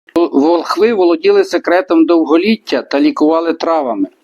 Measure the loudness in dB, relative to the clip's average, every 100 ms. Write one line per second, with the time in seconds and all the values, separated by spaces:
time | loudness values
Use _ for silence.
0 | _ -2 0 0 2 0 -2 -2 0 2
1 | 0 2 2 2 0 -2 0 -2 0 0
2 | 2 2 2 0 0 -2 -2 -6 -4 -2
3 | 0 0 0 0 -2 -4 -2 -2 -4 -6
4 | -6 _